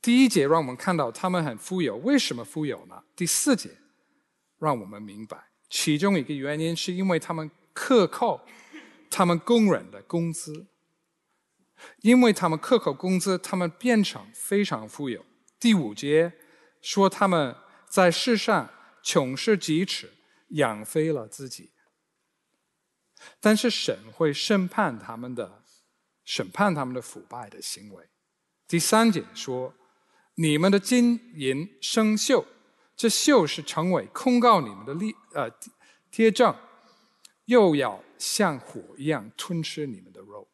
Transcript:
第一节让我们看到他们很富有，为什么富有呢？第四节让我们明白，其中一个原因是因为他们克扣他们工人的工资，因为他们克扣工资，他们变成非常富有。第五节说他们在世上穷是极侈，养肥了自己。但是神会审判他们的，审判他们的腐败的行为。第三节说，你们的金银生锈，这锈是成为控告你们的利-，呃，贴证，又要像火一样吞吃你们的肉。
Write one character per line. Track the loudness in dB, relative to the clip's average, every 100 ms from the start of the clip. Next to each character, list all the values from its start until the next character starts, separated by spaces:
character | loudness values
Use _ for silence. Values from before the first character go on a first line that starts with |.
第 | 4 6
一 | 6
节 | 4 2
让 | 2
我 |
们 | 0 -6
看 | -2
到 | 0 -2
他 | -2 -2
们 | -2
很 | -2 -6
富 | -6 -2
有， | -2 -2
为 | 2 2
什 | 2 -6
么 |
富 | -8 -6 -6
有 | -6
呢？ | -12 -20 _ -6
第 |
四 | -4 -2 2 0
节 | 0 -18 _ _ _ _ _ _ _ _
让 | -2 -2
我 |
们 | -6 -16
明 | -16 -16 -16
白， | -18 -20 _ _
其 | -4 0 2
中 | 2 0
一 |
个 | -2
原 | -8 -6 -4
因 | -4 -4
是 | -6
因 | -4 0
为 | -2
他 | -2
们 | -10 -10 _ _
克 | -12 4 4 4
扣 | 0 -2 -2 -10 -20 -20 -20 -20 _ _
他 | 0
们 | 0 0
工 | 2 2 4
人 | 0 -4
的 | -20
工 | -8 -4 -4
资， | -8 -12 -16 -18 _ _ _ _ _ _ _ _ _ _ _ -20 _
因 | 4 6
为 | 6
他 | 4 0
们 | -2
克 | 2 2
扣 | 2
工 | -4 -2 0
资， | 0 -4
他 | -2 -4
们 | -4
变 | -2 2 2
成 | 2 -4 -18
非 | -16 -4 -2
常 | -2 -4 -10
富 | -10 -8
有。 | -8 -12 _ _ _
第 | 2
五 | 2 0
节 | -6 0 2 2 -4 _ _ _ _
说 | -6 2 2
他 | 2 0
们 | 2 0 -6 -20 _ _
在 | 2 4
世 | 4 0 0
上 | 2 -2 -2 -14 -20 _
穷 | -2 -2 -2
是 | -4 -2 -2
极 | 0 -2 -2
侈， | -6 -10 _ _ _ _
养 | -2 -2 -2
肥 | -6 -2 -2
了 | -4 -8
自 | -16 -16
己。 | -16 -20 _ _ _ _ _ _ _ _ _ _ _ _ _ _ _ -20 _
但 | 2 4
是 | 2
神 | -2 -4 -6 -10
会 | -2 -2
审 | -2 0 0 0
判 | -2 -2 -4
他 | -12 -14
们 | -12
的， | -10 -12 -14 _ _ _ _ _ _
审 | -12 -8 -8
判 | 0 0
他 | 0
们 | -6
的 | -8
腐 | -12 -18 -18
败 | -16 -16
的 | -16
行 | -14 -14 -16
为。 | -20 _ _ _ _ _ _ _
第 | -2
三 | 2 4 4
节 | 2 -4
说， | -12 -10 -8 -8 _ _ _ _ _ _
你 | -4 0 2
们 | 4
的 | 2
金 | 2 4 4 2 -6
银 | -6 -4 -4 -6 _
生 | -4 0 2
锈， | 2 2 2 0 _ _ _ _
这 | -2 0
锈 | 2 4 4 4
是 | -4
成 | -6 -4 0
为 | -2 -2
控 | -4 2 4
告 | 6 4
你 | 2
们 | -10
的 | -12
利-， | -8 -8 -8 _
呃， | -8 -8 -10 -20 _ _ _ _
贴 | 2 4
证， | 6 2 2 -12 _ _ _ _ _ -20 _ 2
又 | 6 6
要 | 4 -2 -6 -18 _
像 | -8 -2 -2 -2
火 | -10 -16 -18 -10
一 | -4
样 | -4 -6 -14
吞 | -8 -6
吃 | -6 -8 -10
你 | -10
们 | -18
的 | -20
肉。 | -20 -20 -20